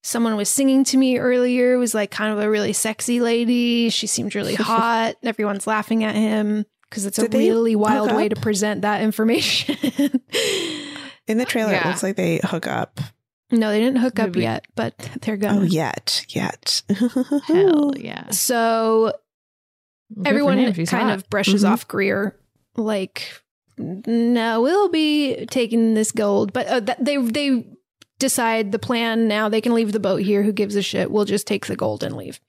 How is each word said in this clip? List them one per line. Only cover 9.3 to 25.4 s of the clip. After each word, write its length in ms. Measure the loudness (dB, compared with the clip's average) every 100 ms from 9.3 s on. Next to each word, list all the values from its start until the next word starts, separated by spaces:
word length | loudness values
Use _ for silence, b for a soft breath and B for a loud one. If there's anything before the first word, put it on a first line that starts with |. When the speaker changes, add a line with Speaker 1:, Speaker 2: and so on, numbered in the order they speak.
| 2 0 -2 -2 -2
Speaker 1:
<laughs> 380 | -2 0 0 0 _ -4 -2 -2 -4 -8 -12 -14 -16 B -4
Speaker 2:
In 120 | -2
the 60 |
trailer, 280 | 0 -2 0
it 40 | 0
Speaker 3:
Yeah. 60 | 0
Speaker 2:
looks 160 | -2
like 100 | -4
they 240 | -2 0 0
hook 240 | -2 -4 -4
up. 320 | -4 -6 -8 -12 _ _ _ _
Speaker 1:
No, 200 | 0 2
they 100 | 2
didn't 180 | 2 2
hook 200 | 0 0
up 60 | 0
Speaker 3:
Maybe. 160 | 0
Speaker 1:
yet, 240 | -2 -4 _ -6
but 200 | -6 -8 -14 -8
they're 120 | -6
Speaker 2:
Oh, 40 | -2
Speaker 1:
gonna. 280 | 0 2 2
Speaker 2:
yet, 580 | 2 0 -4 -4 -6 -6
yet. 540 | -6 -6 -6 -4 -4 -2
<laughs> 580 | 0 0 0 -2 -2 2
Speaker 3:
Hell 460 | 4 4 4 0 -4
yeah. 320 | -10 -12 -6
Speaker 1:
So 840 | -4 0 0 2 2 2 2 2 -2 _ _ _ _ _ _ _ _ _
Speaker 3:
Good 80 | -6
for 60 | 0
Speaker 1:
everyone 300 | 2 4 2
Speaker 3:
him, 140 | 2
she's 180 | 0 -2
Speaker 1:
kind 180 | 0 0
Speaker 3:
hot. 40 | -2
Speaker 1:
of 100 | -4
brushes 340 | -2 2 4
Speaker 2:
Mm-hmm. 80 | 4
Speaker 1:
off 160 | 2 -2
Greer, 500 | -2 0 0 -4 -8 _ _ _ -6
like, 680 | -2 -2 -4 -10 -14 -16 _ _ _ -12
"No, 840 | -10 -8 -2 0 2 2 2 2
we'll 260 | 2 2 2
be 580 | 2 2 2 0 -2